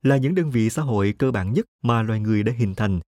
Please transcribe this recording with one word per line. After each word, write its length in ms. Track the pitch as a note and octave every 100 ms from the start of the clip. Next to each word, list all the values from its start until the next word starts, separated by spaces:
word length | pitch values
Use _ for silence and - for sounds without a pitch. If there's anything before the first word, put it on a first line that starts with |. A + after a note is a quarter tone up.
là 140 | C3+ C#3
những 180 | C3
đơn 160 | F#3 D#3+
vị 200 | B2 A2
xã 120 | C3
hội 320 | D3 G#2+ G2+ G#2
cơ 120 | C3+
bản 220 | A#2 F#2
nhất 140 | C#3 A#3 _
mà 200 | A#2+ A#2
loài 180 | A2 A2
người 220 | G#2+ G#2+
đã 100 | A2
hình 220 | A#2+ A2
thành. 260 | F#2+ G#2+ F2+ -